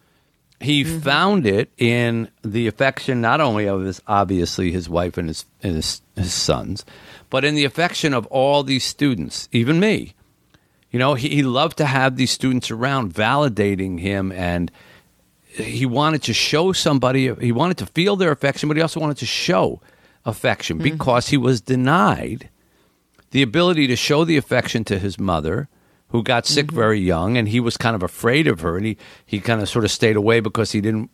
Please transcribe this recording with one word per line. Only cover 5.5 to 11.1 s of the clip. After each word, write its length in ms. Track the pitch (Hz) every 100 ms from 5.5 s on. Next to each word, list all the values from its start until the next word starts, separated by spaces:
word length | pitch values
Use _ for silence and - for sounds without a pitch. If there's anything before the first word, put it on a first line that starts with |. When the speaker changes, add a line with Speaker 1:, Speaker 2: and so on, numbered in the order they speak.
| _
Speaker 1:
and 140 | 101 80
his, 240 | - - _ -
his 160 | 87
sons, 520 | - - 65 - 98 - - - - -
but 160 | 131
in 100 | 143
the 120 | 151 139
affection 480 | - 175 - 160
of 100 | 127 104
all 340 | 131 135 147
these 220 | 135 131
students, 640 | - - 143 110 69 - -
even 260 | 120 117 165
me. 360 | 214 143 58 - _ _ _ _ _ _ _
You 80 | 120
know, 140 | 131